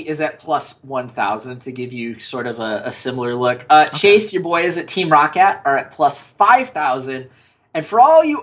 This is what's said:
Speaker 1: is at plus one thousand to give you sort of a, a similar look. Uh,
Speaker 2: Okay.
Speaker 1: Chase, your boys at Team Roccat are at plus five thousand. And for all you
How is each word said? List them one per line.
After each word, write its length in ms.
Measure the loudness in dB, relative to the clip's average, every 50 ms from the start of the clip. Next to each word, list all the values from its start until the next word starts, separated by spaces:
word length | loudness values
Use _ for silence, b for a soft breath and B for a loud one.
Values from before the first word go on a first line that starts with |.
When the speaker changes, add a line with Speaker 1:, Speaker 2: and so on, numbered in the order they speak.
| -6 -6
Speaker 1:
is 120 | -6 -6
at 180 | -6 -6 -8 -8
plus 380 | -6 -4 -4 -4 -4 -8 -18 _
one 280 | -12 -8 -8 -8 -8 -6
thousand 500 | -6 -4 -4 -2 -4 -6 -8 -12 -14 -14
to 100 | -14 -12
give 200 | -10 -10 -10 -10
you 280 | -10 -10 -8 -10 -10 -12
sort 260 | -12 -10 -8 -8 -6
of 120 | -6 -6 -6
a, 240 | -6 -6 -6 -6 -6
a 60 | -8
similar 420 | -8 -8 -8 -6 -6 -6 -6 -4 -4
look. 320 | -2 0 0 -2 -2 2 4
Uh, 160 | 6 6 6 4
Speaker 2:
Okay. 100 | 0 2
Speaker 1:
Chase, 340 | 4 6 6 6 4 0
your 100 | -4 -6
boys 360 | -4 -2 0 0 0 0 -2 -4
at 100 | -6 -6
Team 220 | -4 -4 0 2
Roccat 500 | 4 4 4 4 4 4 4 4 2 0 -2
are 100 | -2 -2
at 140 | -2 -2 -6
plus 300 | -4 -2 -2 0 -2 -4
five 500 | -16 _ _ 0 0 0 0 -2 -4 -4
thousand. 580 | -6 -4 -4 -2 -4 -4 -6 -8 -10 -10 -12 -16 b b b b b b b b -10
And 120 | -10 -8
for 140 | 0 4 4
all 240 | 6 6 6 6 4
you 180 | 2 0 -4